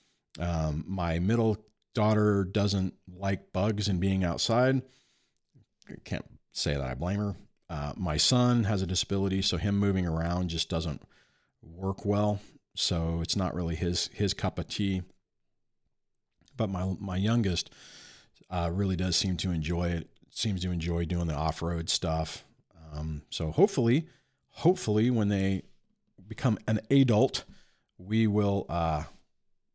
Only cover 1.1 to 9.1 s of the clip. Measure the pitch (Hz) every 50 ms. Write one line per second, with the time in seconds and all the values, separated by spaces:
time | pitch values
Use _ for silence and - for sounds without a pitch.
1.1 | 82 85 90 98 117 117 113 110 104 - - _ _ _ _ _ _ 113 107 107
2.1 | 107 107 107 107 101 98 98 92 95 107 101 101 101 95 95 92 - _ _ -
3.1 | 92 90 98 98 98 95 - _ - 95 98 110 107 101 98 101 95 87 92 98
4.1 | 98 95 92 85 78 - - - 113 120 127 131 135 131 - - _ _ _ _
5.1 | _ _ _ _ _ _ _ _ _ - _ _ _ _ _ - - - - -
6.1 | - - - - - - _ _ _ - - - 73 69 67 65 62 62 82 90
7.1 | 101 101 104 101 95 - - - _ _ _ - 78 73 71 73 - - 92 82
8.1 | 76 76 - - 127 123 123 123 123 120 107 98 107 95 95 85 92 - - -